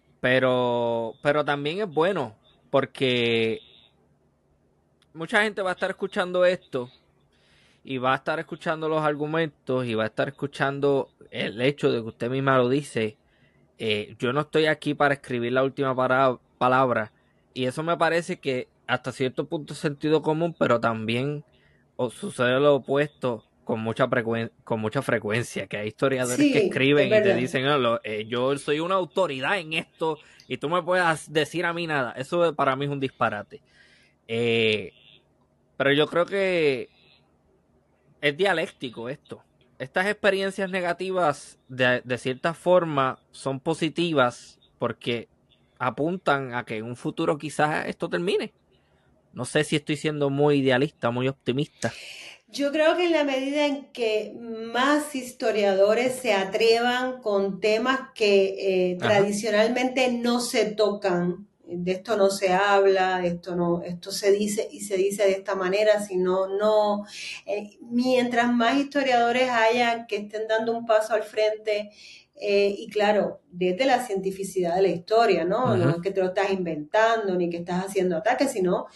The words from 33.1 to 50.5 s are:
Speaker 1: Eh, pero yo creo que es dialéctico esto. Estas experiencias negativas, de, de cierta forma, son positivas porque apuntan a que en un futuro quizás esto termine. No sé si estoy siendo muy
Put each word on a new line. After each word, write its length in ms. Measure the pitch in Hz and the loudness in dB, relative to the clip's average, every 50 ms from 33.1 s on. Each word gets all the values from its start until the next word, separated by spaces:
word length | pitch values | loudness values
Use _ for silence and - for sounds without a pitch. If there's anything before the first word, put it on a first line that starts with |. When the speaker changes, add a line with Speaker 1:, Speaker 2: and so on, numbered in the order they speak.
| - - 123 113 107 104 104 _ - - _ _ _ _ - _ _ _ _ _ _ _ _ - | -2 0 -2 -2 -2 -4 -10 _ -18 -20 _ _ _ _ -20 _ _ _ _ _ _ _ _ -6
Speaker 1:
Eh, 640 | 113 117 120 117 117 117 113 110 107 104 98 82 - - _ - - - _ _ _ _ _ _ _ _ _ _ _ - | -4 -2 0 0 2 2 2 2 0 -2 -4 -8 -16 -20 _ -20 -20 -20 _ _ _ _ _ _ _ _ _ _ _ 0
pero 140 | 131 139 143 | 2 2 4
yo 120 | 143 151 147 | 4 2 2
creo 180 | - 165 175 | 2 0 0
que 640 | 156 185 196 190 190 180 170 156 147 135 123 - - _ _ _ _ _ _ _ _ _ _ _ _ _ _ _ _ _ _ _ _ _ _ _ _ _ - | 0 0 -2 0 0 0 2 2 2 0 0 -4 -10 _ _ _ _ _ _ _ _ _ _ _ _ _ _ _ _ _ _ _ _ _ _ _ _ _ -2
es 160 | - 147 143 147 | -2 -2 0 2
dialéctico 720 | 185 196 180 165 160 147 - - - 127 113 117 113 120 | 0 0 2 0 -2 -4 -8 -10 -12 -12 -10 -10 -10 -10
esto. 340 | 147 - _ - 113 104 _ _ _ _ _ _ _ - | -12 -12 _ -18 -18 -18 _ _ _ _ _ _ _ -14
Estas 260 | 131 131 - 185 185 202 | -12 -6 -4 -2 -2 -2
experiencias 640 | 208 208 - 208 196 196 196 196 196 - 190 185 | -2 0 0 0 0 0 -2 -4 -4 -4 -6 -4
negativas, 880 | 185 190 175 175 170 - 185 190 185 185 175 151 143 - - - - _ _ - | -4 -4 -2 -2 -4 -4 -4 -4 0 2 2 2 0 -2 -6 -20 -20 _ _ -12
de, 340 | 131 127 131 123 123 120 - | -4 0 2 2 2 2 0
de 140 | 123 127 120 | -4 -6 -4
cierta 360 | - 135 131 127 - 170 160 | -4 -6 -6 -4 -4 -4 -4
forma, 680 | - - 175 180 180 170 165 151 139 135 131 120 - _ _ | -2 2 4 4 4 4 2 0 0 0 0 -2 -6 _ _
son 280 | _ - - 139 135 135 | _ -8 -6 -6 -6 -4
positivas 1000 | - 170 160 - 165 156 - - 170 175 160 139 127 120 120 - - - - _ _ _ _ - | -4 -4 -2 -2 -2 -4 -2 -2 -2 0 2 2 2 2 0 -4 -18 -20 -20 _ _ _ _ -4
porque 500 | 131 117 113 - - 139 135 117 - _ _ _ _ _ _ _ _ _ _ - | -4 -4 -4 -4 -6 -6 -4 -4 -6 _ _ _ _ _ _ _ _ _ _ -4
apuntan 760 | 127 127 113 - 139 165 185 190 - - 143 139 - 127 120 | -4 -4 -2 -2 -2 -2 -2 -2 0 0 0 0 0 -4 -6
a 120 | 120 117 | -8 -8
que 120 | - 120 107 | -6 -8 -8
en 80 | 110 | -8
un 100 | 117 123 | -8 -10
futuro 420 | - - 160 143 - 165 165 165 147 | -8 -8 -8 -4 -4 -2 -2 -2 -2
quizás 500 | 160 147 - - 151 151 156 170 - - | -4 -8 -2 0 0 0 0 -2 -4 -6
esto 220 | 214 - - 170 | -8 -8 -6 -4
termine. 440 | 180 175 175 185 - 427 269 - _ _ _ _ _ _ _ _ _ _ _ _ _ _ _ _ - | -4 -4 -2 0 -2 -2 -4 -6 _ _ _ _ _ _ _ _ _ _ _ _ _ _ _ _ -12
No 120 | - 127 | -10 -8
sé 180 | - - 151 151 | -2 0 0 0
si 120 | - 165 151 | 0 -2 -4
estoy 180 | - - 156 147 | -2 -2 -6 -4
siendo 320 | - 156 151 147 143 139 | -4 -4 -2 0 -2 0
muy 280 | 139 139 147 147 | 2 2 4 4